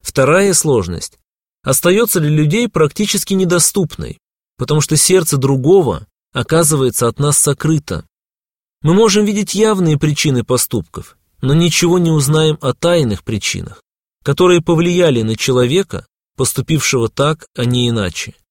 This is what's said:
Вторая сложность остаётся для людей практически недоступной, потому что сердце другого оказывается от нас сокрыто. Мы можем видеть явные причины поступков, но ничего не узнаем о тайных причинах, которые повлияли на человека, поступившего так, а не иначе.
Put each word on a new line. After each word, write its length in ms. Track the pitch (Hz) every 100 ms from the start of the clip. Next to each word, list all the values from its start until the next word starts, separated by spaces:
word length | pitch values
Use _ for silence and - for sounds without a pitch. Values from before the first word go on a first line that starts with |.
Вторая 520 | - - 131 170 196
сложность 640 | 180 156 123 87 87 - _ _ _ _ _
остаётся 580 | - 131 170 196 233 185
для 100 | 151
людей 380 | 151 151 196 240
практически 680 | - 156 - 208 196 -
недоступной, 840 | 190 185 175 - - 165 - 62 - _ _ _ _
потому 220 | 123 151
что 160 | - 151
сердце 420 | - 185 165 139
другого 680 | 135 135 131 196 143 85 - _ _
оказывается 760 | - 117 160 160 151 131 - 120
от 100 | 110
нас 180 | 143 143
сокрыто. 720 | - 139 151 156 - 80 - _ _ _ _ _ _ _
Мы 120 | 147
можем 300 | 185 226 196
видеть 300 | 208 208 202
явные 440 | 190 220 208 170 151
причины 460 | 156 147 156 127
поступков, 720 | 110 123 - 117 82 - - _ _ _
но 120 | 131
ничего 460 | 151 170 156 175 180
не 140 | 170
узнаем 460 | 160 135 156 156 151
о 120 | 131
тайных 520 | - 170 175 131 98
причинах, 580 | - 107 - 90 87 - _ _ _ _
которые 400 | - 139 180 175
повлияли 600 | 170 165 175 175 175 123
на 140 | 110 110
человека, 680 | - 127 123 165 190 - - _ _ -
поступившего 720 | 131 - - 156 - 131 113
так, 380 | - 143 156 - -
а 80 |
не 240 | 120 123 123
иначе. 460 | 117 95 - - - _